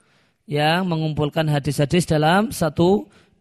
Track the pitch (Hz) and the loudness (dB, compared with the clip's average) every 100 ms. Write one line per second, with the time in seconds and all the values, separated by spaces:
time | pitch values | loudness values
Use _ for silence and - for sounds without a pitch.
0 | _ _ _ _ - 147 151 175 190 160 | _ _ _ _ -8 -2 0 0 -2 -2
1 | 160 147 147 165 156 147 139 139 143 175 | -2 -2 -2 -2 0 0 -2 -2 0 0
2 | - 156 151 185 220 - 160 147 175 202 | 0 2 2 2 0 -2 -4 0 2 2
3 | - _ _ _ | -2 _ _ _